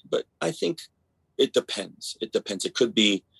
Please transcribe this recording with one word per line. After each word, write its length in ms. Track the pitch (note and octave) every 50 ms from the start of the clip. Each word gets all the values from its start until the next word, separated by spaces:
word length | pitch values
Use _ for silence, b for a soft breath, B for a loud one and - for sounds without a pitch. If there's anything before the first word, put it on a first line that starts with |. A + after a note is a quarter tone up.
| _ -
but 180 | - - - _ _ -
I 100 | D#3+ E3+
think 260 | E3 - F#3+ F3 E3+ - - _ _ _ _ _ _ _ _ _ -
it 160 | - C#3 -
depends. 640 | - B2 - - - G#2 F#2+ F2+ - - - - - -
It 120 | - -
depends. 320 | - - - - G2+ F#2 -
It 100 | F2 -
could 200 | - B2+ A#2 F#2+
be, 300 | A2+ G#2+ G#2 G2 F#2 _ b b